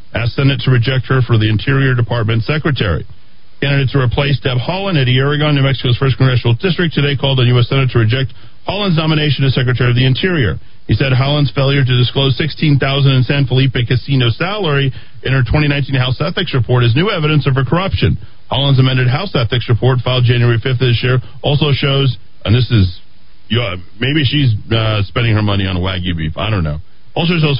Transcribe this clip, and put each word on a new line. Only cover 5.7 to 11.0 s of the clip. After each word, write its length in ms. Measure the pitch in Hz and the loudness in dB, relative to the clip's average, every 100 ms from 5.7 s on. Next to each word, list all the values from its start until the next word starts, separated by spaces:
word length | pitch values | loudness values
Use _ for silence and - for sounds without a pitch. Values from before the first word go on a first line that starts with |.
| 127 131 120 | 0 0 2
first 200 | 135 - | 2 2
congressional 360 | 131 123 120 | 2 2 0
district, 400 | 117 190 170 175 | 0 0 0 0
today 220 | - 143 131 | 0 0 0
called 240 | 139 131 | 0 2
on 80 | 120 | 4
U 100 | 123 | 4
S 100 | 120 | 2
Senate 220 | 135 127 | 2 2
to 100 | 120 | 2
reject 320 | 110 131 127 - - - - | 2 0 -2 -8 -14 -10 -6
Haaland's 300 | 185 202 160 | -4 0 0
nomination 480 | 156 156 151 135 135 | 2 0 0 0 0
as 100 | 135 | 2
Secretary 340 | 127 120 123 | 0 2 2
of 60 | 120 | 2
the 100 | 131 | 2
Interior. 540 | 131 185 170 98 67 - - - | 2 0 0 -2 -4 -8 -8 -2
He 60 | |
said 180 | 110 | 0